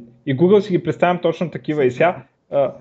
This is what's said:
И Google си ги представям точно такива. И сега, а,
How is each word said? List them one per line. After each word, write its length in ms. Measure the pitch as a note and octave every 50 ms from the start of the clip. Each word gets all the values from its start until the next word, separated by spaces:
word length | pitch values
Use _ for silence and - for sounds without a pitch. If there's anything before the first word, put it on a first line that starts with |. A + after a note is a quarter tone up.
| - - _ _ _
И 100 | D3 C3+
Google 240 | B2+ E3+ F3+ G#3+ G3+
си 120 | G3 - F3+
ги 100 | E3 -
представям 360 | D#3+ - - F3 F3 F3+ F3
точно 320 | - E3 E3 - F#3 D3+
такива. 340 | - C3+ - - D3+ D3+ C3+
И 60 | B2+
сега, 320 | B2 B2+ D#3 F3 F#3 C3 - _ _ _ _ _
а, 220 | C#3+ C#3+ C3+ B2 - -